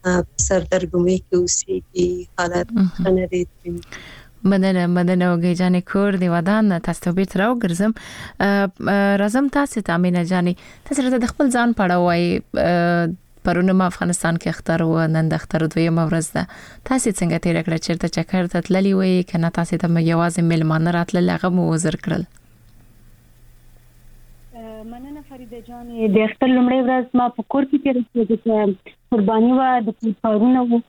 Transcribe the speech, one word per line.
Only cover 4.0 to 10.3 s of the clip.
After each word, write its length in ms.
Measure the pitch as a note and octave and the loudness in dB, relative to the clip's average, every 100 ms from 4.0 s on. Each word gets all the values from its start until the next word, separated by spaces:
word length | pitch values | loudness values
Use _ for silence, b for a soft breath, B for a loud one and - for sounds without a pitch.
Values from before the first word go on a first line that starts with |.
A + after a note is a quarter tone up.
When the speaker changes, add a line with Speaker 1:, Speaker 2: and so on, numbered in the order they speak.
| B B B - | B B B -4
Speaker 2:
مننه، 440 | F#3+ G3 F#3+ F#3 F3 | 0 2 2 2 2
مننه 380 | F3 F3 F#3 F3+ F3 | 2 2 2 2 2
اوږې 180 | F3 F3 | 0 0
جانې، 220 | F#3 F3+ F3 | 2 0 0
کور 200 | G3 G3+ | 0 0
د 120 | F#3+ | 0
ودان. 560 | F3+ E3+ E3+ G#3+ G#3+ F3 | 0 0 2 2 2 0
تاسو 220 | E3+ E3 | -2 -4
ته 100 | - | -2
بیرته 280 | F3 F#3+ F#3 | -2 0 0
راوګرځم. 520 | G#3 B3 G#3+ E3+ G#3 A3+ B B B B | 0 0 -2 0 0 -2 B B B B
آه، 320 | G3 G3+ G3 - - | 0 2 0 -2 -2
آه، 300 | G3+ G3+ G3+ | 2 2 2
راځم 280 | G#3 A#3 C#4 C#4+ | 0 0 0 0
تاسې 220 | C#4 - G3+ | -2 -4 -2
ته، 100 | E3+ | 0
امینه 280 | F3+ F3 | 2 0
جانې. 300 | E3+ | 0